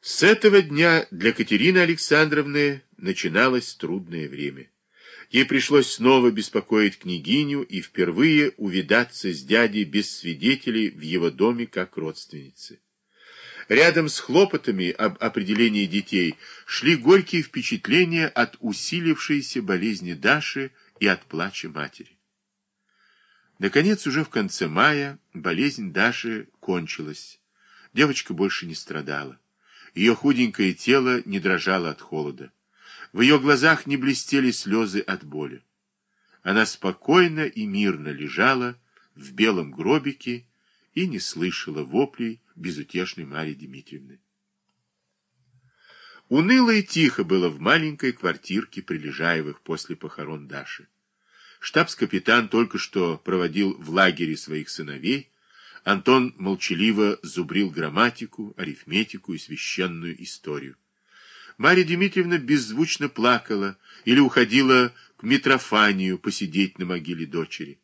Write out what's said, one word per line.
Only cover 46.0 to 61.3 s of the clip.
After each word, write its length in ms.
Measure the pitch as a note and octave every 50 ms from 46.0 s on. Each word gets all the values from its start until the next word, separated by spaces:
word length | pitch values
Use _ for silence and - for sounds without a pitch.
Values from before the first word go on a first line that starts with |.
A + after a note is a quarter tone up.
| - - - - _ _
Уныло 420 | A#2+ C#3+ E3 G3 B3+ C4 B3 A#3
и 120 | A3 G#3 G3
тихо 400 | - - E3 D#3+ C3 - - G2
было 260 | D#2+ F#3+ F#3+ - -
в 100 | D2+ C#2+
маленькой 520 | D#2+ G#2+ C#3+ E3 D#3 D#3 D3 - - C3
квартирке 680 | A#2+ _ - F2 D#2+ - _ - F#2 G#2 A2+ _ - G2
Прилежаевых 800 | F2+ - F2 D#2 D2 D2 C#2 C#2+ E2 E2+ E2+ D#2+ D2+ D2+ C#2+ _
после 340 | _ - E2 D#2 - - E2+
похорон 520 | _ - D2 - - D2+ D2 D#2+ D2 C#2+
Даши. 400 | C2 C2 C#2 B1+ - - - B1+ _ _ _ _ _ _ _ _ _ _ _ - - - _
Штабс-капитан 880 | - - - D#3 E3 - - - - - - F#2+ - - A2+ A#2+ A2+ G2
только 280 | - A2+ A#2 G2 -
что 400 | G2 - - - G2+ F2+ E2+ D#2+
проводил 560 | D#2 _ - F#2 F#2 F2+ E2+ D#2 G2 G2+ F#2+ -
в 120 | - E2 D#2
лагере 440 | E2 F#2+ F#2+ F#2 E2 E2 E2+ D#2+ D2+
своих 340 | C#2+ - - D#2 D2+ D2 -
сыновей. 600 | - - D#2+ D2 C#2+ C2+ D2+ G#2 C3 C#3 - _ _ _ _ _ _ - - - - - _
Антон 500 | F#2+ G2+ F#2+ - - C3 C3 B2+ B2+ -
молчаливо 800 | - F#2 G2 G2 F2+ - - F2+ E2 G#2 A2+ G#2+ G#2 G#2+ G#2 G2+ -
зубрил 480 | - E2 - F2+ F2 D2 E2+ F#2+ G2+ F2+
грамматику, 840 | D2 E2+ D#2+ D2 D2 F#2+ A2+ A#2+ A#2 - A#2 G#2+ - - G#2+ G#2 -
арифметику 760 | - F#2 - C3+ - - C#3+ D#3+ G3+ - - - F#2 _ - F2
и 40 |
священную 840 | D#2 - - D2+ C#2+ - - - F#2+ F2+ F2+ E2+ E2 E2 E2+ E2 -
историю. 540 | - - - - _ E2 D2 C#2+ C#2 C2+ C2 _ _ _ _ _ _ _ _ - - -